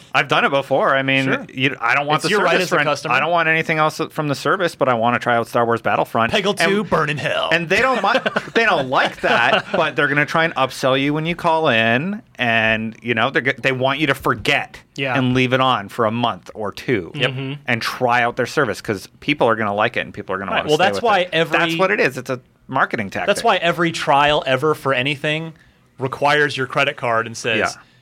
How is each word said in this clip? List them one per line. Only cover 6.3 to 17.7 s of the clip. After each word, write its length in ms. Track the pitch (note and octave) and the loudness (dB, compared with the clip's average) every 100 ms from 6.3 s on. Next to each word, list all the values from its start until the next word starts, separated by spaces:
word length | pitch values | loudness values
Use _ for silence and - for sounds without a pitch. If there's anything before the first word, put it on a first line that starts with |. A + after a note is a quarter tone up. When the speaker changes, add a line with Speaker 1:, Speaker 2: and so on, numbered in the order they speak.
Speaker 2:
Peggle 260 | G#3+ F#3+ G3 | 0 -2 0
Speaker 1:
And 120 | E3+ | 0
Speaker 2:
two, 140 | G3+ | 0
burn 260 | G#3 E3+ D3 | 0 0 0
in 80 | D3 | -2
hell. 320 | C#3 F2 D#2+ | -4 -2 0
Speaker 1:
And 160 | E3 E3 | 0 0
they 120 | G3 | 0
don't 200 | B3+ A#3+ | 2 0
mi-, 280 | G3 B3 - | 0 0 -2
Speaker 2:
<laughs> 200 | - - | -6 -4
Speaker 1:
they 100 | A3+ | 0
don't 240 | A3+ F3 C3 | 2 2 0
like 320 | C#3+ B3+ - | 0 0 -2
that, 460 | E3+ C3+ A#2+ - - | 0 2 2 0 -2
but 220 | F#3 D#3 | -2 -2
they're 140 | C3 C#3+ | 0 0
gonna 160 | C#3+ | 2
try 200 | D3 E3 | 0 0
and 100 | D#3+ | 0
upsell 440 | - C3 - C3+ C3+ | 0 -2 0 0 2
you 120 | C#3+ | 2
when 140 | D3 D#3+ | 0 -2
you 100 | E3+ | -2
call 320 | F3 D#3+ D#3+ | 0 2 4
in, 540 | A2+ A2+ A#2+ F3 G#3 - - | 4 4 2 0 -8 -10 -6
and, 580 | A#2+ A2+ A2 A2 A2 A2 | 0 2 2 0 -2 -8
you 100 | A#2 | -4
know, 140 | A2+ B2 | 0 0
they're 120 | D3+ | 0
g-, 100 | C3 C3+ | -2 -2
they 140 | C3+ | -2
want 260 | C3 C3 C#3 | 0 0 0
you 60 | D3+ | 0
to 80 | |
forget 680 | C3+ D3+ A2+ A#2+ C#3 G2 - - - | 0 0 -2 0 0 -2 -12 -16 -8
Speaker 3:
Yeah. 200 | C3+ B2+ | -4 0
Speaker 1:
and 160 | B2+ | 2
leave 180 | B2+ B2+ | 2 2
it 80 | C3 | 2
on 300 | C3 A#2 G2+ | 2 0 -2
for 160 | - A2 | -2 -2
a 40 | |
month 400 | A#2 A#2+ F#2 - | 0 -2 -2 -10
or 180 | - G#2 | -10 -10
two 400 | - - A2+ E2 | -8 -4 -2 -4
Speaker 3:
Yep. 160 | D3 B2 | -4 -4
Mm-hmm. 220 | C3 C3+ C#3+ | -4 -8 -8
Speaker 1:
and 160 | - | -4